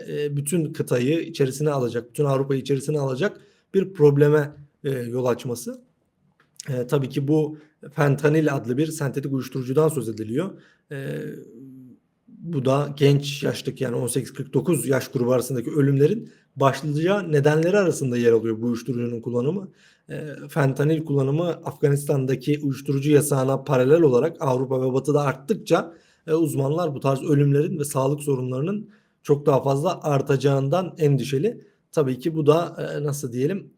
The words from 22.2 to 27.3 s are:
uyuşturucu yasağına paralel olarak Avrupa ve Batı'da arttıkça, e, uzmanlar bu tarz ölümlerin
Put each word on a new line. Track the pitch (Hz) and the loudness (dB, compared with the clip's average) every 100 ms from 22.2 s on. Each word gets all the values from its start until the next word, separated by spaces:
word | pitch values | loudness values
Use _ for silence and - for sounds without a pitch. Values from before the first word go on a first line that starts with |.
| 131 127 147 147 | 0 -2 -2 -2
uyuşturucu | 147 127 - 139 139 | -2 -6 -4 -2 4
yasağına | 147 - 139 131 135 | 4 4 0 0 -2
paralel | - 135 127 160 | 0 2 6 6
olarak | 160 123 156 - | 6 4 2 -2
Avrupa | 151 127 131 131 | -2 -2 0 -2
ve | 131 | 0
Batı'da | 127 131 143 | -2 0 0
arttıkça, | 143 131 - 214 - 165 - - _ _ - | 0 -2 -4 -6 0 0 0 -12 _ _ -2
e, | |
uzmanlar | 160 156 131 135 160 170 131 | 0 0 0 -2 -2 -2 -2
bu | |
tarz | 135 131 | -2 0
ölümlerin | - | 2